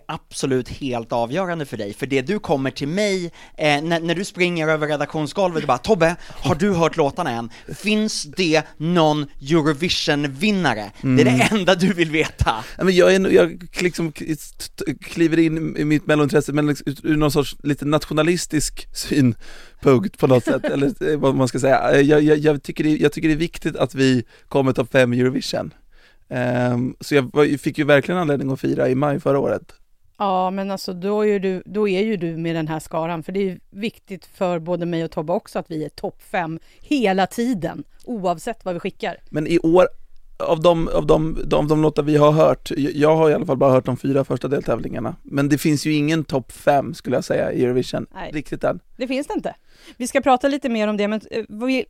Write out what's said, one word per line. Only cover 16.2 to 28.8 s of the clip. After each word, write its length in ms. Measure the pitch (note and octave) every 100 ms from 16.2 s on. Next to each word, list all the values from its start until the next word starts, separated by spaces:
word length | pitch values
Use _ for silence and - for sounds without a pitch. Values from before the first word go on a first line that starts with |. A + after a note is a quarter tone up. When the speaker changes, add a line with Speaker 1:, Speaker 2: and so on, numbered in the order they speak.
| D3 D3+ C#3+
Speaker 2:
men 140 | C#3+ D3
liksom 260 | C#3 -
ut-, 120 | C3+
ur 120 | D#3+ D3+
någon 140 | D3+
sorts 260 | D3 C3+ -
lite 220 | C#3+ C#3+
nationalistisk 1040 | C#3+ D3+ - D3+ D#3+ F3+ - D3+ - - - -
synpunkt 1200 | - - B2+ - - - - - C#3+ B2+ G2 -
på 80 | C#3+
något 180 | B2+
sätt, 200 | D#4+ C#4
Speaker 3:
<laughs> 80 | D4
Speaker 2:
eller, 380 | C#3+ C#4 G#3+ D3+
eh, 60 | D3+
vad 160 | C3+
man 140 | C#3 B2+
ska 120 | C3+
säga. 320 | C3+ C3 B2
Eh, 80 | C#3+
jag, 220 | C#3 D3+
jag, 160 | D3+ D3+
jag 240 | D3+ C#3+
tycker 220 | - -
det, 120 | D#3 D3+
jag 160 | D#3
tycker 160 | D#3+ D#3+
det 60 |
är 40 | D3+
viktigt 380 | E3 - E3 D#3
att 180 | C3
vi 300 | C3 C3+ B2+ - - -
kommer 240 | C#3+ C3
topp 200 | B2+ A#2+
fem 200 | C3+ B2
i 80 | B2
Eurovision. 540 | B2+ C3 - - D3+ - _ - _ _ _
Ehm, 680 | C3 B2 B2+ B2 A#2+ B2+ -
så 140 | -
jag 160 | C#3+ B2
var, 240 | D3 D3 C#3+
fick 200 | D#3 C#3
ju 60 |
verkligen 360 | C#3+ C#3+ C3+ F3+
anledning 300 | D#3 C#3+ C3+
att 80 | C3
fira 280 | C3+ C#3+